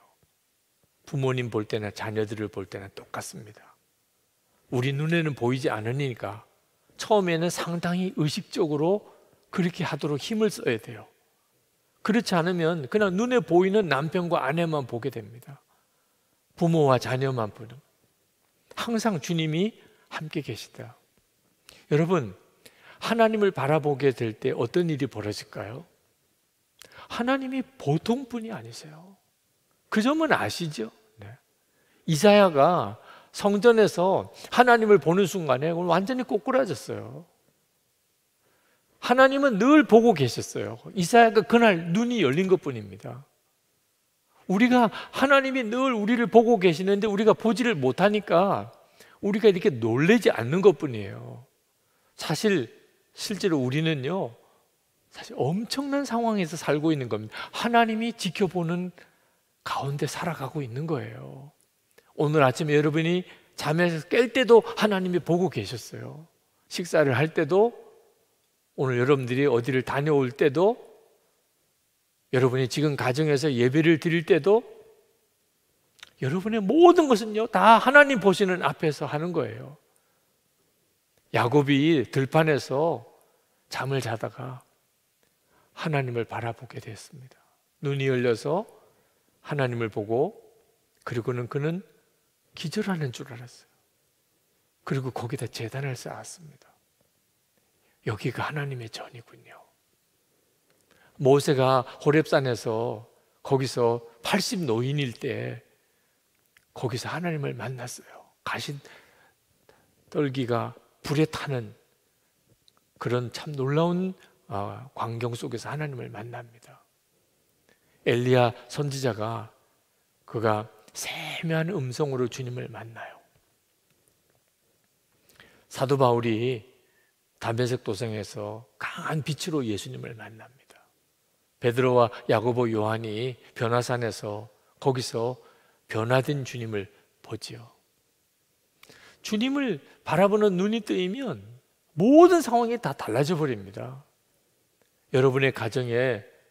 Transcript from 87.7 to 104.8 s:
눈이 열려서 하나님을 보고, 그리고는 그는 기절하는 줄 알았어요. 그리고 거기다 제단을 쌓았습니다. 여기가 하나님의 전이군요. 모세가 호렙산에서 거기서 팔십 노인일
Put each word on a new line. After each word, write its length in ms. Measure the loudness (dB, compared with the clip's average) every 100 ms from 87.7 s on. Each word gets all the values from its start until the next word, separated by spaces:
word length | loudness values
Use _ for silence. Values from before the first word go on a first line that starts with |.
| _
눈이 260 | -6 -2 0
열려서 600 | 0 0 0 -2 -4 -6 -14 _ _ _ _ _ _
하나님을 480 | -8 -4 -2 -2 -4
보고, 520 | -4 -2 -2 -2 -6 -20 _ _ _ _ _
그리고는 440 | -10 -8 -6 -6 -6
그는 340 | -6 -6 -6 -12 _ _ _ _ _ _
기절하는 580 | -14 -8 -6 -4 -4 -6
줄 200 | -8 -14
알았어요. 340 | -18 -20 -20 _ _ _ _ _ _ _ _ _ _ _ _
그리고 260 | -6 -6 -6
거기다 360 | -8 -8 -8 -10
제단을 500 | -10 -10 -8 -8 -10
쌓았습니다. 720 | -12 -14 -16 -20 -20 -20 _ _ _ _ _ _ _ _ _ _ _ _ _ _ -8
여기가 360 | -6 -6 -6
하나님의 460 | -6 -6 -8 -10 -12
전이군요. 680 | -16 -16 -20 -20 -20 -20 -20 _ _ _ _ _ _ _ _ _ _ _ _ _ _ _ 0
모세가 640 | 4 4 4 2 4 2 0 -4
호렙산에서 1040 | 0 2 2 0 0 -4 -4 -4 -4 -8 -14 _ _ _
거기서 640 | -2 -2 -2 0 0 0 -6 -12
팔십 420 | -4 -2 -2 -4
노인일 500 | -2 -2